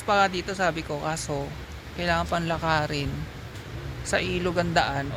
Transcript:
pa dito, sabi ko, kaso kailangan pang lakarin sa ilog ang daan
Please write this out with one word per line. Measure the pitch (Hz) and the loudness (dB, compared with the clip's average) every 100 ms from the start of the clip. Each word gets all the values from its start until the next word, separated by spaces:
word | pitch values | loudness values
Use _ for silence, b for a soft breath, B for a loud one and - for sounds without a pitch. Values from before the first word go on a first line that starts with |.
| - | 4
pa | 202 196 | 6 6
dito, | 180 175 | 2 -2
sabi | 196 185 160 160 | 0 2 2 -2
ko, | 147 | -2
kaso | 156 160 - 143 143 151 - - - - | -2 -2 -2 -2 -4 -6 -10 -12 -10 -4
kailangan | 175 170 170 | 0 2 2
pang | 175 165 | 0 0
lakarin | 165 165 156 151 147 139 143 156 - - - - - - - - | 0 2 2 2 0 -2 -4 -6 -10 -12 -12 -10 -10 -8 -8 0
sa | 196 | 2
ilog | 180 180 175 175 | 2 0 2 2
ang | 170 | 2
daan | 170 127 139 139 | 4 4 2 -2